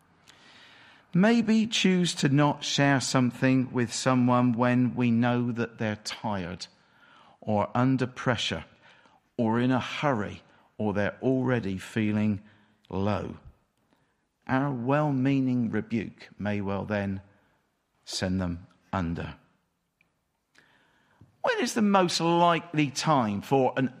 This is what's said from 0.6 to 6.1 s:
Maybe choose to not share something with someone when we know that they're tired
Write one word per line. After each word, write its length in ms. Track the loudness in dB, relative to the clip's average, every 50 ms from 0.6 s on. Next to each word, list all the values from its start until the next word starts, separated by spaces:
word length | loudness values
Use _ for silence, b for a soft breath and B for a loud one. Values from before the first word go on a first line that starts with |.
| B B B B B B B B B B 2
Maybe 540 | 4 4 4 4 4 2 2 2 2 2 0
choose 460 | 0 0 2 4 4 4 2 0 0
to 120 | 0 0 2
not 360 | 4 4 4 4 2 -2 -4
share 360 | -4 0 2 4 4 4 2
something 680 | 2 0 2 2 2 2 0 0 2 2 4 2 0 0
with 220 | -2 -2 -2 -2 -4
someone 580 | -2 0 2 2 4 4 4 4 4 4 2
when 440 | 2 2 2 2 2 2 2 0 0
we 160 | 0 0 2
know 400 | 2 2 2 2 2 0 0 -2
that 260 | -2 -4 -4 -6 -4 -4
they're 220 | -4 -4 -4 -6 -8
tired 640 | -12